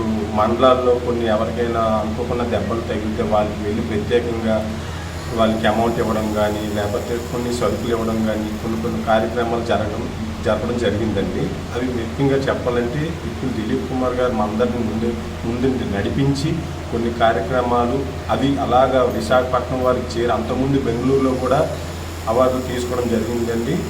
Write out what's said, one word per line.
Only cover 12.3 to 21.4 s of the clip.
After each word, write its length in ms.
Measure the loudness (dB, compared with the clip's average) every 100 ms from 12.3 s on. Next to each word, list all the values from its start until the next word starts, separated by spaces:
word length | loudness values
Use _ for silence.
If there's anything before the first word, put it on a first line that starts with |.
| 4
చెప్పాలంటే 680 | 2 0 0 0 0 -2 -2 -4 -6
ఇప్పుడు 360 | -4 -2 -2
దిలీప్ 280 | 0 -2 -2
కుమార్ 240 | 0 0
గారు 200 | 2 0
మా 100 | 2 0
అందరిని 320 | 2 0 2
ముందు, 360 | -2 0 -2 -2 -6 -6 -4
ముందుండి 520 | 0 0 0 -2 -2
నడిపించి 560 | 0 2 2 2 0 -2 -4 -8 -4
కొన్ని 220 | -2 -2
కార్యక్రమాలు 920 | 2 2 2 0 0 2 2 2 0 -2 -6 -2
అవి 300 | 0 2 2
అలాగా 440 | 2 4 4 4
విశాఖపట్నం 800 | 2 0 2 2 2 0 0 0
వారికి 360 | 2 2 0 -2
చేరి, 120 | 0
అంతకుముందు 500 | 0 0 0 2 2
బెంగళూరులో 520 | 2 0 2 4 2
కూడా 440 | 0